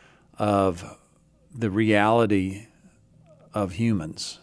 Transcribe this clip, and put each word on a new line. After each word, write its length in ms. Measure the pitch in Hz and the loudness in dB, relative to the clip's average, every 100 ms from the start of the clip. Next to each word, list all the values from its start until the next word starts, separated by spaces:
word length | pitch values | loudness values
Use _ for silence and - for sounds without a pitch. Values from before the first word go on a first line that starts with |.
| - _ _ - | -20 _ _ -4
of 640 | 104 101 95 87 - - _ _ _ _ _ | 0 2 2 -2 -10 -20 _ _ _ _ _
the 180 | 127 113 | -6 -2
reality 960 | 98 110 104 107 117 110 101 95 101 113 _ - _ _ _ _ - - | 0 2 4 4 4 4 2 0 -6 -16 _ -20 _ _ _ _ -20 -10
of 180 | 107 95 | -6 -4
humans. 680 | 90 117 104 78 78 - - | -2 0 0 -4 -10 -12 -14